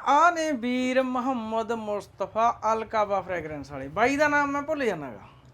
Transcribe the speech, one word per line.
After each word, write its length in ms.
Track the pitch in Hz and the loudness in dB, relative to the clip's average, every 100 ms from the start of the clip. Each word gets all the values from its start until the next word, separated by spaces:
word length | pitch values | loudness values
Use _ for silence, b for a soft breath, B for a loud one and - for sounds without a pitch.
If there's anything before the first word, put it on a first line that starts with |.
| - | 2
ਆਹ 260 | 294 339 | 6 6
ਨੇ 200 | 339 311 | 4 0
ਵੀਰ 500 | 262 247 254 254 254 | -2 -2 0 0 2
ਮੁਹੰਮਦ 680 | 254 254 247 247 220 220 220 | 0 0 -2 -4 -2 -4 -2
ਮੁਸਤਫਾ 880 | 226 214 208 196 - 196 214 233 - 214 | -4 -4 -6 -6 -8 -6 0 0 2 0
ਅਲਕਾਬਾ 480 | 220 220 220 202 196 | -2 0 0 0 0
ਫ੍ਰੈਗਰੈਂਸ 500 | 180 175 156 151 135 | -2 -6 -6 -10 -10
ਵਾਲੇ। 160 | 143 139 | -10 -6
ਬਾਈ 300 | 165 247 277 | 2 2 4
ਦਾ 100 | 302 | 4
ਨਾਮ 240 | 294 285 | 4 2
ਮੈਂ 100 | 285 | -2
ਭੁੱਲ 240 | 285 302 240 | -2 -2 0
ਜਾਨਾ 260 | 170 139 | -2 -6
ਗਾ, 80 | 101 - B B | -12 -18 B B